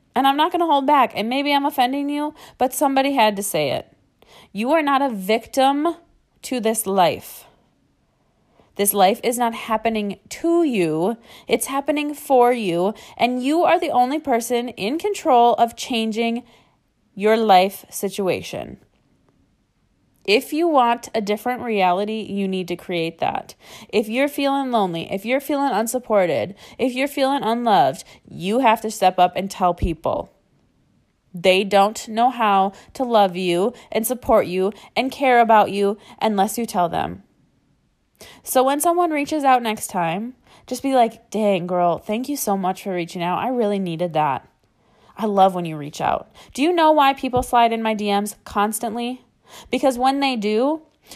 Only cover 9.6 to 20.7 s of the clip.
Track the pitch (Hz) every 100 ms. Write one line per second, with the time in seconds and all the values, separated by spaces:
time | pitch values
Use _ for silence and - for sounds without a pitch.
9.6 | - 220 226 220 202 190 - - 330 339
10.6 | 320 226 165 156 180 233 - - - 262
11.6 | - 269 277 294 294 294 - 262 240 247
12.6 | 202 170 190 214 - - 247 254 254 320
13.6 | 339 339 339 240 254 302 294 240 233 240
14.6 | 240 - 196 311 415 392 330 247 240 -
15.6 | 233 - - 233 220 214 233 233 - _
16.6 | _ _ _ _ _ - 208 226 220 185
17.6 | 190 - - - 202 196 190 107 - -
18.6 | 60 - _ _ _ _ _ _ _ _
19.6 | _ _ _ _ _ _ - 220 269 302
20.6 | 339